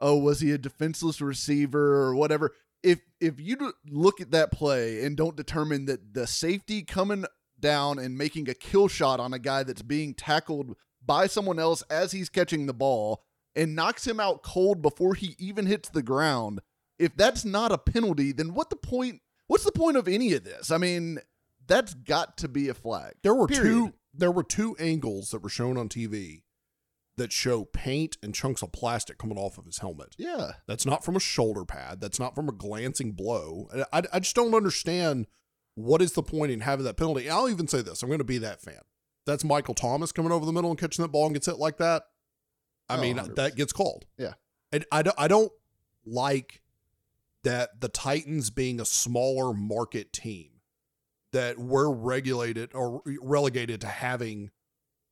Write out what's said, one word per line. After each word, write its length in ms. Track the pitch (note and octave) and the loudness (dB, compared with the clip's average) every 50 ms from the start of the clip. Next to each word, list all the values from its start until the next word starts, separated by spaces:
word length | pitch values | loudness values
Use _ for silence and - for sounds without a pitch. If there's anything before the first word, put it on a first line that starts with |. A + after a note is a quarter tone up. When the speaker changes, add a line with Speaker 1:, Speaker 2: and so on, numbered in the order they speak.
Speaker 1:
"Oh, 180 | C3+ C#3+ D3 D3 | 4 4 6 6
was 220 | C#3+ D3 D3 B2 | 6 4 4 4
he 120 | D#3+ C#3+ | 2 2
a 60 | D3 C#3+ | 2 0
defenseless 640 | C3 C#3 - - D#3 D#3+ D#3+ - E3 D#3+ D3+ - | -2 -6 -4 -2 -2 -2 -2 -2 -2 -2 -2 -2
receiver 840 | D3 C#3 C3+ - - D3 D3 C#3+ C#3+ C3+ C3 D3 D3 C#3+ C#3+ C#3 | -4 -4 -4 -4 -2 0 2 2 2 2 4 4 6 6 6 6
or 120 | C3+ C3 B2+ | 6 4 4
whatever?" 400 | C#3 D3+ D3+ D3+ D3 D#3 C#3 - _ _ _ _ _ | 4 4 4 4 2 2 0 -2 _ _ _ _ _
If, 180 | - F#3 F3 - _ _ _ - | 4 4 4 4 _ _ _ -2
if 200 | E3+ D#3+ C3+ C3 | 0 0 0 -2
you 160 | D3+ F#3+ B3+ | -6 -6 -4
d-, 140 | C4+ C#4+ B3 - _ - D3 | -4 -4 -6 -6 _ -12 -6
look 320 | C#3+ D3 E3+ G3 - - | 0 2 4 4 4 2
at 100 | F3+ A#2 | 0 2
that 220 | D#3 D#3+ D#3 - | 2 4 4 2
play 520 | - - D3+ C#3+ C3+ B2+ A#2 A2+ A2+ A2 B2+ | 0 0 2 2 2 2 0 -2 -2 -2 -4
and 120 | D3 D3 | -2 0
don't 200 | C#3+ D#3 E3+ D#3 | 0 0 0 -2
determine 500 | C#3 D3 - - E3 D3+ D#3 D3 C#3 C3+ | -6 -8 -6 -4 -2 -2 0 -2 -2 -2
that 280 | C#3 C3 G#2 F#2 G#2 G#2 | -2 -4 -4 -6 -8 -6
the 140 | B2+ A#2 A2 | -6 -4 -4
safety 540 | - - D#3+ E3+ G3 G3 - - G#3+ G#3 | -2 -2 0 0 0 -2 -2 -6 -6 -6
coming 420 | D#3+ - - F#3 F#3+ G3+ G#3 G3 F#3 - _ _ _ _ _ _ | -6 -4 0 0 0 2 0 -2 -4 -8 _ _ _ _ _ _
down 400 | D3 D3 D3 C#3+ C#3+ C#3+ C#3+ C3+ | 2 2 2 2 2 0 -2 -2
and 180 | B2+ B2+ B2+ | -4 -6 -4
making 320 | C3+ D#3 D3+ - D#3+ D3 B2+ | -4 -4 -4 -4 -4 -6 -6
a 60 | B2+ | -6
kill 320 | - - - - G3 G3+ | -8 -4 2 4 6 6
shot 320 | F#3 - - D#3 C3+ C3 B2 | 4 4 2 2 2 2 2
on 140 | B2 B2 B2+ | -2 -4 -6
a 40 | B2+ | -6
guy 240 | A#2 C#3 C3+ C3+ C3+ | -4 -2 -2 -2 -2
that's 180 | C3 A#2 - | -4 -6 -8
being 320 | A#2 A#2+ D3 D3+ D#3 D3 B2+ | -6 -4 -2 -2 -2 -4 -6
tackled 600 | - - - D3+ D#3+ - - D#3 C#3+ C3+ B2 G#2 - _ _ _ _ - | -6 -2 0 2 2 0 -2 -4 -6 -6 -8 -12 -16 _ _ _ _ 0
by 220 | - C#3+ D#3+ F#3+ | 2 4 4 4
someone 320 | F#3+ - G#3+ G3+ F#3+ F3 D#3+ | 4 2 0 0 0 0 2
else 240 | D#3+ E3 E3 D3+ - - | 2 2 2 0 -2 -2
as 220 | D3+ D#3+ G3+ F3+ | -2 0 0 0
he's 160 | F#3+ F#3+ F3+ - | -2 -6 -8 -2
catching 380 | - F#3+ F3 - F3+ D#3 C#3+ | 0 2 2 2 2 -2 -2
the 80 | C#3 B2 | -2 -2
ball 500 | A2+ C3+ C#3 B2+ A2 G#2+ G#2+ A2 - _ _ _ _ _ _ - | 0 2 2 2 2 0 -2 -2 -4 _ _ _ _ _ _ -2
and 180 | D3+ E3 D#3+ D#3 | -2 -2 0 0
knocks 320 | E3 E3 G#3+ A#3+ - - | 0 0 0 -2 -2 -4
him 140 | A#3+ A3 A3 | -4 -2 0
out 240 | G#3 G3 D#3 - - | 0 0 -2 -2 -6
cold 360 | - - F#3 F#3 G3+ G#3 E3+ | -4 0 4 4 4 4 4
before 340 | D3 D3+ - - F3+ F#3 G3 | 2 0 2 2 2 2 2
he 200 | E3+ F#3+ F3 - - | 0 -4 -8 -10 -10
even 260 | F3+ F#3+ G3+ G#3+ G3 | -10 -6 -4 0 2
hits 220 | F#3 G#3+ G#3 - - | 2 2 0 -2 -4
the 160 | - D#3 B2 | -4 -2 -2
ground, 560 | A#2 C3 C3+ D#3+ D#3 C3+ A#2+ A2+ G#2+ G#2 F#2+ - _ _ _ _ _ _ - | 0 2 2 2 2 2 0 -2 -4 -8 -10 -12 _ _ _ _ _ _ -2
if 160 | E3+ E3 - | -2 0 4
that's 280 | - G3+ B3 - - - | 4 4 4 4 2 -2
not 280 | G#3 F#3+ G#3 A#3 A3+ | -2 0 0 2 2
a 60 | F#3+ - | 0 0
penalty, 520 | - - - A3+ A3+ G3 D#3+ C#3+ C#3 C#3 | 0 0 0 2 2 2 2 2 0 0
then 240 | C3+ B2 D#3+ D#3+ F3 | 0 -2 -4 -4 -2
what 160 | C4+ D#4+ - | -4 -4 -4
the 60 | A4 | -6
point, 460 | - - - B3 B3+ B3+ B3 F#3 - _ _ _ _ _ - | -10 -6 -4 -2 -2 -2 -4 -6 -10 _ _ _ _ _ 2
what's 160 | - - - | 2 4 4
the 80 | G4+ | 2
point 240 | - - E4 E4 C#4+ | 2 4 4 4 4
of 100 | B3+ F#3 | 4 4
any 260 | F3+ F#3+ A3 B3+ A3 D#3+ | 2 2 2 4 2 2
of 100 | B2 F2+ | 0 -2
this? 260 | G2+ - - - - | -6 -12 -8 -4 0
I 80 | D#3+ E3 | 0 2
mean, 400 | F3+ F3+ F3 F3 E3+ E3 D#3+ C#3+ - _ _ _ _ _ _ _ B2+ | 2 0 0 -2 -4 -4 -6 -8 -10 _ _ _ _ _ _ _ _
that's 280 | - F3+ B3 B3 G3 E3 | 4 4 4 4 0 -6
got 420 | B2+ A2+ - D#3 E3 E3+ - - - | -8 -4 0 0 0 0 -2 -6 -8
to 100 | E3+ C#3+ | -8 -4
be 200 | B2 C#3+ C#3 C3+ | -2 -2 -2 -2
a 60 | A#2+ | -4
flag. 400 | - - A#2+ G#2+ E2 B1+ G1+ - _ - | -6 -6 -6 -6 -6 -8 -10 -8 _ 4
Speaker 2:
There 100 | G3 A#3 | 4 6
were 140 | C4+ C#4+ - | 6 6 4
Speaker 1:
Period. 160 | C#4+ C4+ A3 | 4 4 4
Speaker 2:
two, 280 | A3 A3 A#3 A#3 G3+ - _ _ _ - | 6 6 4 2 0 -2 _ _ _ -2
there 160 | C#3 F3+ F3 | 0 2 2
were 140 | F3 F3+ - | 4 2 2
two 320 | - - - G#3+ A3+ G3 - | 0 0 0 0 -2 -4 -4
angles 520 | E3 E3 D#3+ D#3 C3 A2+ G2+ G2 G2+ - | -2 -2 0 0 -2 -4 -4 -4 -6 -8
that 120 | - G#2+ | -8 -8
were 60 | F2 G2+ | -8 -6
shown 280 | - - A#2+ B2+ B2+ | -4 -2 -2 -2 -2
on 120 | B2 A#2 G2+ | -2 -4 -4
T 180 | - A#2 A#2 | -6 -6 -6
V 380 | G#2+ G#2+ G#2 F#2+ D#2+ D#2 D#2+ _ _ _ _ _ _ _ _ _ _ _ _ _ _ _ | -6 -6 -8 -8 -10 -14 -18 _ _ _ _ _ _ _ _ _ _ _ _ _ _ _
that 160 | - B2 - | -6 -6 -4
show 320 | - - - B2+ B2 A2+ G2 | -4 -2 0 0 0 0 -2
paint 520 | - - - - C3 C3+ D3+ D#3+ D#3+ - - | -4 -6 -4 -4 -2 -2 -2 -2 -4 -6 -8
and 100 | - G#2 | -10 -8
chunks 300 | G#2+ - - C3+ B2 - | -6 -4 -4 -4 -2 -4
of 80 | - E2 | -6 -8
plastic 480 | - - B2 A#2 A#2 A2 - - - - | -8 -6 -4 -2 -2 -4 -6 -8 -12 -10
coming 180 | - A2 G#2 | -8 -8 -6
off 220 | G2 G2 F#2+ - - | -6 -6 -6 -8 -12
of 60 | F2 | -14
his 120 | E2+ - - | -12 -12 -10
helmet. 360 | G2 F#2+ E2 D2 C#2 - - - | -10 -10 -12 -12 -16 -16 -14 -10
Speaker 1:
Yeah. 340 | C#4 F4 F4 B3+ - - - - _ - | -10 -8 -6 -6 -8 -8 -10 -12 _ -8
Speaker 2:
That's 180 | G#2+ - - | -6 -4 -2
not 180 | C3+ C#3+ D#3 - | -2 -2 -2 -2
from 120 | E3+ F3+ | -2 -2
a 40 | F#3+ | -2
shoulder 440 | F#3+ - - - A#2+ A2 G#2 G2+ F2+ | -2 -2 0 0 0 0 0 -4 -8
pad. 360 | - - C#2 C2 C2+ F2 F#2+ | -10 -10 -12 -12 -12 -12 -10
That's 200 | G#2 G2 - - | -8 -8 -6 -6
not 160 | B2+ B2+ B2 | -6 -6 -6
from 120 | C#3 D3+ C#3+ | -6 -6 -6
a 40 | |
glancing 580 | A2 F#2 G2+ G#2 G#2+ A2 A#2+ C3 - - C3 A2+ | -6 -8 -8 -8 -8 -6 -6 -6 -4 -4 -6 -6
blow. 580 | G2+ E2+ F#2+ A2 A#2+ G2 D#2 D#2+ D#2+ F#2 - - G#2+ C3 C3+ - | -6 -4 -2 -2 -2 -2 -4 -6 -10 -12 -12 -8 -6 -6 -4 -2
I, 60 | - E3 | 0 -2
I, 40 | F3+ - | 0 0
I 60 | - F3 | -2 -2
just 160 | - - - | -2 0 2
don't 180 | B3 A#3+ A3+ A3 | 2 4 4 4
understand 720 | A3 G#3 F#3 - - - E3 E3+ F3+ F3 D#3+ C#3+ B2+ G#2+ - _ _ _ _ _ _ _ _ _ | 4 4 2 0 -2 -2 -2 0 0 2 0 0 0 -4 -6 _ _ _ _ _ _ _ _ _
what 260 | A2 A2 A#2+ D#3 E3 | -4 2 4 6 6
is 120 | F#3 E3+ | 6 4
the 100 | - F3+ | 2 0
point 300 | E3 - D#3 D#3 D3+ C#3+ | -2 -2 -2 -2 -2 -2
in 80 | B2 A2 | -2 -2
having 240 | A2 C3 C#3 C3+ C3+ | -2 -2 -2 -2 -2
that 120 | A#2+ G2 | -4 -2
penalty. 280 | - E3 D#3+ D3+ C3 A#2+ | 0 0 0 0 0 -2
And 60 | D3 | 0
I'll 160 | D#3+ G#3 C4 B3+ | 0 2 2 2
even 180 | G#3+ E3+ E3 | 0 0 -2
say 160 | - - C3 | 0 0 0
this. 220 | A2 F2+ E2 - B2 | -2 -2 -6 -6 -4
I'm 40 | B2+ | -2
gonna 140 | D3+ D3+ | -2 -2
be 160 | C3 A2+ B2+ A#2+ | -2 -2 -2 -4
that 220 | A2 G#2+ G2 - | -4 -6 -10 -12
fan. 220 | - - D#2 - - _ _ _ _ _ _ _ _ | -14 -18 -18 -20 -20 _ _ _ _ _ _ _ _
That's 160 | C#3+ D3 C#3+ | -2 -2 0
Michael 320 | - D3+ C#3+ D3 C#3 - A#2 | 2 2 2 2 2 -2 -4
Thomas 380 | - - A#2+ C3 D3 E3+ D#3+ | -2 -2 0 0 0 -2 -4
coming 180 | - E3+ D#3+ E3 | -2 -2 0 2
over 160 | E3+ E3 D3+ | 2 0 0
the 60 | D#3+ | 0
middle 180 | D#3+ F3 E3+ F3 | 0 0 0 0
and 80 | D#3+ - | -2 -2
catching 240 | F3+ D#3 - - | -4 -4 -2 -2
that 60 | E3+ D#3+ | -2 0
ball 180 | C#3+ D3 D3+ | 2 2 2
and 80 | D#3 D3 | 2 0
gets 120 | C#3+ - | -2 -2
hit 120 | F3+ E3+ A2+ | -4 -2 0
like 200 | D3 D#3 D3+ - | -2 -2 0 0
that. 260 | E3+ E3+ E3 D#3+ - _ _ _ _ _ _ _ _ _ _ _ _ _ _ _ _ - | 2 2 2 0 -2 _ _ _ _ _ _ _ _ _ _ _ _ _ _ _ _ -6
I 80 | B2 | -2
Speaker 1:
Oh, 40 | B2+ | -2
Speaker 2:
mean, 160 | B2+ B2 B2 | 0 0 -2
Speaker 1:
hundred 180 | C3 B2 A#2 - | -2 -6 -6 -2
percent. 20 | C#3+ C3+ D3+ | -2 -2 -2
Speaker 2:
that 60 | - | 0
gets 160 | B2+ D3 C3+ | -2 -2 -2
called. 340 | - - G3 - - - - _ _ | 0 -2 -2 -2 -4 -6 -12 _ _
Speaker 1:
Yeah. 180 | - B2+ F2 - - _ _ _ _ _ _ | -10 -10 -10 -10 -12 _ _ _ _ _ _
Speaker 2:
And 140 | D3 D3 - - | -4 -4 -2 0
I 100 | D3+ D#3 | 2 2
don't, 140 | D3+ F#3 - - | 4 2 2 2
I 100 | D3 D#3 | 4 6
don't 240 | G3 G#3+ A3 G3 - _ _ _ _ _ _ _ _ _ - | 6 6 6 4 0 _ _ _ _ _ _ _ _ _ -10
like 560 | A2 A#2 B2 C3 C#3+ C#3 C3+ B2+ - - - _ _ _ _ _ _ _ _ _ _ _ _ _ _ _ _ - | -6 -2 0 0 2 0 0 -2 -6 -16 -20 _ _ _ _ _ _ _ _ _ _ _ _ _ _ _ _ -2
that 360 | C3 B2 B2 B2 - - A2+ | 0 0 0 -2 -4 -4 -6
the 80 | B2+ A2 | -6 -6
Titans 600 | - - - C3+ C#3+ D#3+ D3+ C#3+ D#3 D3+ A#2+ G2+ | -6 -4 -2 -2 -2 -2 -2 -4 -4 -4 -4 -4
being 300 | - C3+ B2+ B2+ B2 A#2 | -2 -2 -2 -2 -2 -4
a 40 | A2 | -2
smaller 680 | - - - - A#2+ A#2+ A#2+ B2+ C3+ C3 C3 C3 B2+ | -2 0 0 0 0 0 2 2 2 2 0 0 0
market 600 | A2 G2+ G2+ G#2+ G#2+ A#2 A#2 - - A2+ G2+ - | -2 -2 -2 -2 -2 -2 -2 -2 -4 -8 -8 -8
team, 380 | - - - A#2 G#2 F2 D#2 C2+ A#1 _ _ _ _ _ _ _ _ _ _ _ _ _ _ _ | -10 -10 -8 -10 -10 -12 -14 -20 _ _ _ _ _ _ _ _ _ _ _ _ _ _ _ _
that 260 | - B2+ B2+ A#2+ B2 A#2 | -2 0 0 -2 -4 -6
we're 320 | A#2+ B2+ C3+ C3+ D3 D3 | -2 2 4 4 4 4
regulated 800 | C3 A2+ A2+ B2 B2+ C#3 C3 C3 B2+ A#2+ A#2+ A#2 A2 A2+ A#2+ A#2+ - | 2 0 0 0 0 0 0 -2 -2 -2 -2 -2 -4 -4 -6 -8 -6
or 280 | C3 B2+ A#2+ A#2+ C#3+ - | -4 -4 -4 -6 -6 -8
re-, 140 | C#3+ C#3 C#3+ | -8 -10 -8
relegated 600 | B2+ C3 D3 C#3+ C#3+ C3+ A#2+ B2+ A#2+ A2+ A2+ G#2 | -2 2 2 4 4 2 2 0 -2 -4 -6 -6
to 60 | A#2 A2 | -8 -8
having 600 | - - C3 B2 B2+ A#2+ A#2+ A2+ G#2+ G#2 G2+ G#2 - _ _ _ _ _ _ _ _ _ _ _ | -8 -6 -4 -4 -4 -4 -4 -6 -8 -10 -12 -14 -16 _ _ _ _ _ _ _ _ _ _ _